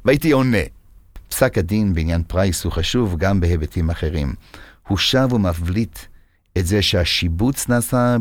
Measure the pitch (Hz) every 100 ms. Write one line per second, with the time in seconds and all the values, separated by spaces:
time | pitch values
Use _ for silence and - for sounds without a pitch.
0 | 107 139 160 135 127 110 67 - - -
1 | - - - - 131 - 87 107 101 85
2 | 80 85 82 90 95 82 85 82 82 123
3 | 110 85 95 98 87 85 78 90 82 85
4 | 80 82 69 - - - - - - 98
5 | - 131 131 120 92 85 85 98 113 -
6 | - - _ _ _ - 87 104 95 98
7 | 85 - 90 82 120 143 - 120 117 123
8 | 123 120